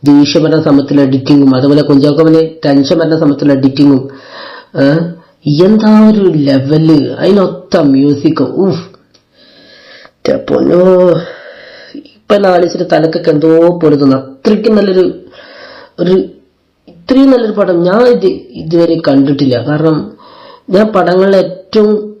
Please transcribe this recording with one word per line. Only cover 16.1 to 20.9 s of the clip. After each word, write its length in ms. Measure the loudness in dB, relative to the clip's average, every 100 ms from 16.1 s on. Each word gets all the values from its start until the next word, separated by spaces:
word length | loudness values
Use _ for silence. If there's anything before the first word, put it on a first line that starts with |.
| -2 -2 -12 _ _ _ _ _
ഇത്രയും 440 | -20 -2 2 4
നല്ലൊരു 200 | 2 0
പടം 320 | -2 -2 0
ഞാൻ 180 | 0 0
ഇത് 240 | 2 2 0 -4 -12
ഇതുവരെ 460 | -16 -4 0 0 0 0
കണ്ടിട്ടില്ല. 600 | 0 0 0 -2 -2 -4
കാരണം 440 | -2 -2 -2 -6 -16 -20 -20 -20 -20 -4
ഞാൻ 180 | -2
പടങ്ങളിൽ 480 | 0